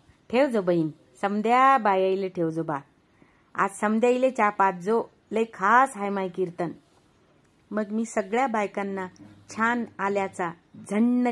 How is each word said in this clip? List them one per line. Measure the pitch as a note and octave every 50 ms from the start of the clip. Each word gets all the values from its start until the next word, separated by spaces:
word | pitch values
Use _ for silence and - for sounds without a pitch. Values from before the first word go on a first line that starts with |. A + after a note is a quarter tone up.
| _ _ _ _ _ -
ठेव | A3+ B3 D4
जो | C#4 A3+ G#3+
बहीण, | F3+ F3+ F3 E3+ D#3 D3+ D3+ - _ _ _ -
समद्या | G#3 G3 G#3 G#3 G3+ A3+ A#3+ B3+ C4 C4+ C4+
बायाईले | B3 G#3 G#3 F#3+ F#3+ F#3+ F#3+ F#3+ G3 F#3+ F#3+
ठेव | F#3 F3+ E3 D#3+
जो | D#3+ E3 D#3
बा. | D#3 D3 C#3 - _ _ _ _ _ _ _ _ _ _ _ _ _ -
आज | - F#3+ G3 G3 -
समद्याईले | G#3+ G#3+ A3 A3 A#3+ B3 B3 B3 C4 C4
चहा | B3 - G#3 G#3
पाच | G#3 - G3 F#3+ F#3
जो, | F3 E3+ G#3 A3+ A3+ - - _ _ _ -
लय | G#3 A3+ A3+ A3+ -
खास | - F#3+ G3+ A#3 B3+ C4+ C4+ -
हाय | G3 G3+ G3+
माय | G3+ G3 F#3+
कीर्तन." | F#3 F3+ F#3+ F#3 E3+ F3 - F3 D#3+ D#3+ - _ _ _ _ _ _ _ _ _ _ _ _ _ _ _ _ _ -
मग | G#3 G#3+ G#3+ G3+
मी | G#3+ A3 A#3
सगळ्या | - - A3 G3 F#3+ A3 B3 C4+
बायकांना | B3+ A3 G#3+ G3+ G3 - G3+ G3 G3 G3 F#3+ F#3 F3+ - - - - - - _ -
छान | - A3 A3 A#3 A#3+ A#3+ A3 - - -
आल्याचा | G3 G3 G3+ G3+ G3 F#3+ - - F3+ E3 E3+ - _ _ - - - -
झण्ण | G3 G#3+ A#3 A#3+ B3 B3 B3 A#3+